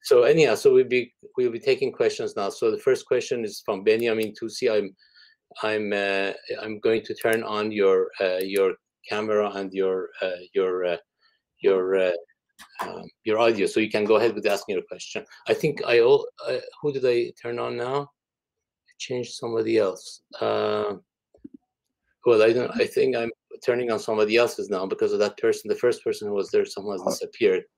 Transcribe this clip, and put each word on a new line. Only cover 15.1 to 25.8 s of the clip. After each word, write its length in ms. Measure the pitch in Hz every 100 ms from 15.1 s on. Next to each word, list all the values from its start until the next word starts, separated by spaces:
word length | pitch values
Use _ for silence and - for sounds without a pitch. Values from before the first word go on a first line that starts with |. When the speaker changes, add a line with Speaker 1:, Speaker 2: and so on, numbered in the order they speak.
| - - - -
Speaker 1:
I 40 |
think 280 | 110 160 143 -
I, 140 | 120
uh, 600 | 117 139 - _ - 127 - -
who 120 | 147
did 120 | 135 127
I 280 | 120 117 -
turn 200 | 120 120
on 160 | 120 120
now? 220 | 120 139
I 880 | 143 _ _ _ _ _ _ _ _ _
changed 360 | - 127 120
somebody 440 | - 120 113 113 113
else. 440 | 98 92 - - _ -
Uh, 560 | 110 107 107 107 104 98 _ _ _ _ - - _ _ _ _ _ _ -
well, 160 | 113
I 120 | 110
don't. 180 | 120 123 -
I 40 | -
think 280 | - 131 123
I'm 160 | 117 - _ -
turning 280 | - 120 120
on 80 | 110
somebody 380 | - 110 107 113
else's 320 | 120 - 98
now 160 | 98 95
because 260 | - 107
of 80 | 101
that 180 | 104 -
person. 300 | 113 107 107
The 80 |
first 260 | 104